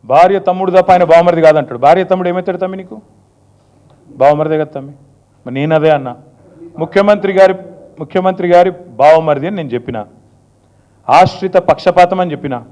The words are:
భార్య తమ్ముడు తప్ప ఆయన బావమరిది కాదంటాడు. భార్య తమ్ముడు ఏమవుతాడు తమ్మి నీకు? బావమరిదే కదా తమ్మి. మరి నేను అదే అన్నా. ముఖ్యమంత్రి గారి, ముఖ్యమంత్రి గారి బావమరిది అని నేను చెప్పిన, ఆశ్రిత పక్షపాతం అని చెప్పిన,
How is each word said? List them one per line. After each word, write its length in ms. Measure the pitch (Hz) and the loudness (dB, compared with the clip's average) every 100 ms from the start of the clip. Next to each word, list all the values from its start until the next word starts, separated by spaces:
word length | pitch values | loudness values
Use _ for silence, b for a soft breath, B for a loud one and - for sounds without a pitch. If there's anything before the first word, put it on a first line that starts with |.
| - | 0
భార్య 340 | 139 180 196 | 2 2 2
తమ్ముడు 320 | 185 185 190 | -4 -4 0
తప్ప 200 | 180 180 | 0 2
ఆయన 120 | 180 | 2
బావమరిది 380 | 170 165 170 170 | 4 4 4 4
కాదంటాడు. 360 | 160 156 147 120 | 4 2 -2 -2
భార్య 260 | 135 175 | 2 2
తమ్ముడు 260 | 185 185 180 | 0 -2 -2
ఏమవుతాడు 280 | 180 180 175 | -4 -6 -6
తమ్మి 200 | 185 190 | -8 -10
నీకు? 240 | 185 214 _ _ _ _ _ _ _ _ _ _ _ | -14 -20 _ _ _ _ _ _ _ _ _ _ _
బావమరిదే 460 | - 135 147 156 156 | 0 0 2 -2 -4
కదా 160 | 151 139 | -6 -10
తమ్మి. 180 | 139 143 _ _ _ _ 127 | -16 -20 _ _ _ _ -12
మరి 80 | |
నేను 220 | 131 151 160 | -6 -2 0
అదే 140 | 156 | 2
అన్నా. 260 | 147 131 123 _ _ _ _ - - | 0 -4 -14 _ _ _ _ -20 -12
ముఖ్యమంత్రి 540 | 170 196 202 208 196 | -4 -2 0 0 0
గారి, 220 | 196 190 185 - - - - | 2 2 2 -12 -20 -20 -18
ముఖ్యమంత్రి 480 | 151 190 185 185 175 | -6 -4 -4 -4 2
గారి 220 | 175 185 | 2 2
బావమరిది 760 | 180 - 117 143 160 160 143 160 | -2 -18 0 4 4 2 -4 -4
అని 80 | 202 | -8
నేను 140 | 151 | -8
చెప్పిన, 360 | 117 120 117 101 _ _ _ _ _ _ _ _ _ - | -10 -8 -12 -12 _ _ _ _ _ _ _ _ _ 0
ఆశ్రిత 440 | 143 185 - 190 | 2 2 -2 -2
పక్షపాతం 680 | 185 175 151 - 180 180 185 | -2 0 -2 0 2 2 0
అని 120 | 180 | -6
చెప్పిన, 320 | 151 143 123 117 | -6 -10 -10 -14